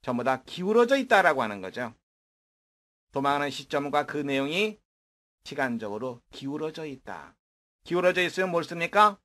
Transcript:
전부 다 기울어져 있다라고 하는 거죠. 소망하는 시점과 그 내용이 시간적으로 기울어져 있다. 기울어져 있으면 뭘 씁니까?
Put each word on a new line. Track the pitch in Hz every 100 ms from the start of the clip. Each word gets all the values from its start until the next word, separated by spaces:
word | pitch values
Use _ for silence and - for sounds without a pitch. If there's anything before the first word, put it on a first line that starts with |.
전부 | - 123
다 | 123 131
기울어져 | - - 185 220 240 277
있다라고 | 254 208 175 139
하는 | 113 101
거죠. | 92 113 123 - _ _ _ _ _ _ _ _ _ _ _
소망하는 | 139 139 143 143
시점과 | 135 139 143 143 147 143
그 | 151
내용이 | 143 135 139 170 214 208 _ _ _ _ _ _
시간적으로 | - 139 131 117 110 107 127 120 _
기울어져 | - 139 147 156 160 156
있다. | 131 - 87 71 _ _ _ _ _
기울어져 | - 175 180 180
있으면 | 175 - 185
뭘 | 170
씁니까? | - 170 170 202 208 202